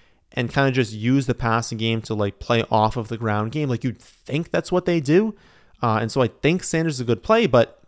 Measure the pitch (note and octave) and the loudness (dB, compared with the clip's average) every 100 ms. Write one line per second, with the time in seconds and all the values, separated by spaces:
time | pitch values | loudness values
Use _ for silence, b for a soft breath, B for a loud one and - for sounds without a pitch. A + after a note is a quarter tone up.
0 | b b b - A#2+ C#3 C#3 B2+ A2 G#2+ | b b b -6 -2 0 2 2 -2 -2
1 | A#2 C3+ B2+ A#2+ A#2 A2+ A2+ A2 A2+ A2+ | 0 2 0 -2 0 -2 -2 -4 -2 -2
2 | - G#2+ G2+ - - A#2 - A2 A2 B2 | -4 -4 -4 -4 -2 -2 0 0 0 -2
3 | G#2+ A2+ A#2 G#2 A2 D3 C#3+ A#2 B2+ - | -6 -6 -2 -2 -2 -4 -2 -2 -4 -8
4 | - - - D3 E3+ E3 - F3+ F3+ E3+ | -14 -20 -6 -6 -2 -4 0 -2 0 0
5 | C3+ E3+ A3 G#3 b b b _ A#2+ A2 | 2 2 2 -4 b b b _ 0 0
6 | A2+ C3+ A#2+ - C#3+ F3+ - E3 D#3+ B2+ | 0 0 -2 0 0 0 -2 -2 -2 -2
7 | A#2+ - - A3+ G3+ A#2+ A#2 - | -2 -2 2 2 4 4 4 -2